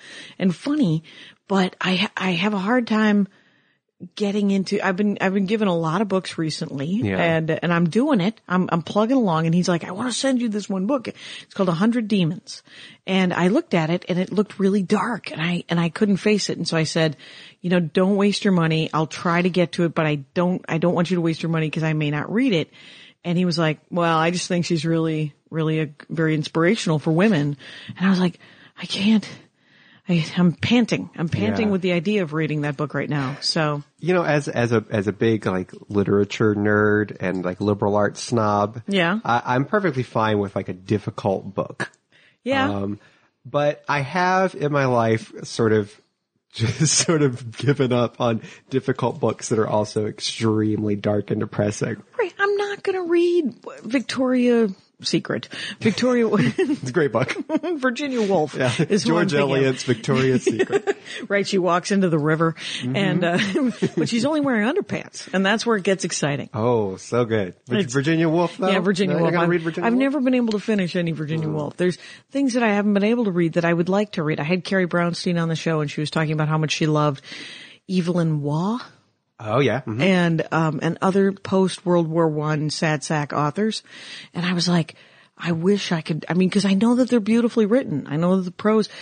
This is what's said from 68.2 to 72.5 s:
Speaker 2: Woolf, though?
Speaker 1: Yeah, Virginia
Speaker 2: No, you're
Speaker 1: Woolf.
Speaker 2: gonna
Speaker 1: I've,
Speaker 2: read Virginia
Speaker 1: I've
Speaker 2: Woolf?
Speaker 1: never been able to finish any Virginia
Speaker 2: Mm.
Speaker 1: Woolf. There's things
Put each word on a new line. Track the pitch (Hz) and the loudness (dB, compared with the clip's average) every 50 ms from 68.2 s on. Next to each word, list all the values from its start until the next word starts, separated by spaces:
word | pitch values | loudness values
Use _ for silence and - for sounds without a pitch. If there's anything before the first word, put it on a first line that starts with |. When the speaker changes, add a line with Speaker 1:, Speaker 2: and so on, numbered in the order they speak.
| 165 160 | 2 2
Speaker 2:
Woolf, | 156 175 175 170 - - | 2 2 0 0 -2 -2
though? | 185 185 | 0 0
Speaker 1:
Yeah, | 196 185 | 2 2
Virginia | 175 196 196 165 202 - - | 2 0 0 0 0 0 2
Speaker 2:
No, | 170 | 2
you're | 170 | 2
Speaker 1:
Woolf. | 165 165 | 2 2
Speaker 2:
gonna | 175 170 | 2 2
Speaker 1:
I've, | 170 | 2
Speaker 2:
read | 175 175 | 2 0
Virginia | 165 165 160 185 175 | 0 -4 -4 -2 0
Speaker 1:
I've | 233 233 | 0 2
Speaker 2:
Woolf? | 254 | 2
Speaker 1:
never | 269 277 269 302 | 2 0 0 0
been | 247 262 254 | 0 2 2
able | 247 240 220 | 2 0 0
to | 208 202 | -2 -2
finish | - 226 214 202 185 160 - | -2 -2 0 0 -2 -2 -2
any | 180 175 165 | -2 -2 -2
Virginia | 160 147 156 143 160 160 156 | -4 -4 -4 -4 -4 -4 -2
Speaker 2:
Mm. | 156 151 | -2 -4
Speaker 1:
Woolf. | 151 147 - - | -4 -6 -6 -2
There's | - 180 180 170 - - - - - _ _ | 0 0 0 0 -2 -8 -20 -20 -20 _ _
things | - 277 277 262 | -2 -2 0 0